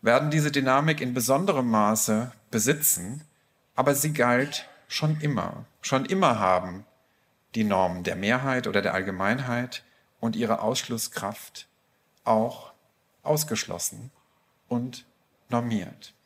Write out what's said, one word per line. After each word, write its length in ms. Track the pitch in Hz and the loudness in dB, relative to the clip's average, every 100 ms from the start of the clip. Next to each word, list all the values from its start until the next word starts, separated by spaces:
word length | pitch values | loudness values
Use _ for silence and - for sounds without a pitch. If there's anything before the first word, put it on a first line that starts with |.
werden 280 | 110 120 151 | 6 4 4
diese 200 | 156 151 | 2 2
Dynamik 500 | 143 131 131 151 151 | 2 4 4 4 0
in 140 | 131 | -2
besonderem 560 | 123 117 135 196 151 123 | -2 2 2 2 2 4
Maße 640 | 110 104 107 - 107 123 - _ | 4 4 2 2 0 -2 -10 _
besitzen, 720 | 113 113 151 151 - 90 139 156 _ _ _ _ - | -2 0 2 2 -2 -4 -10 -12 _ _ _ _ 0
aber 180 | 131 | 2
sie 180 | 139 151 | 2 0
galt 560 | 147 120 123 143 - - - _ | 2 2 4 2 -4 -12 -20 _
schon 320 | - 156 151 | -2 0 0
immer. 460 | 151 123 - - - _ | 0 -2 -4 -8 -16 _
Schon 220 | - - - | -2 -2 0
immer 320 | 190 180 113 | 2 4 4
haben 460 | 95 92 92 90 107 _ _ _ _ _ _ | 4 2 0 -10 -16 _ _ _ _ _ _
die 100 | 113 | -2
Normen 380 | 107 98 92 90 | 2 4 2 0
der 140 | 90 87 | -4 -2
Mehrheit 500 | 101 123 135 127 113 | 0 0 0 -2 0
oder 160 | 101 | 0
der 120 | 101 | 0
Allgemeinheit 920 | 95 92 92 95 123 131 120 123 - _ _ _ _ | -2 -4 -2 0 0 -2 -4 -4 -10 _ _ _ _
und 160 | 117 | -4
ihre 280 | 110 113 113 | -2 -2 0
Ausschlusskraft 1040 | 107 127 - 117 - - 98 107 - - - _ _ _ _ _ | -2 -4 -4 -6 -6 -6 -8 -8 -16 -20 -20 _ _ _ _ _
auch 480 | - 110 117 - - - _ _ _ _ | 0 2 0 -6 -18 -20 _ _ _ _
ausgeschlossen 880 | - 151 151 113 - 87 - 107 120 _ _ _ _ _ _ | -2 -2 0 -4 -6 -6 -6 -8 -16 _ _ _ _ _ _
und 360 | 123 127 - - _ _ _ _ | -4 -4 -10 -20 _ _ _ _
normiert. 640 | 120 120 110 90 - - _ | -2 0 -4 -4 -14 -20 _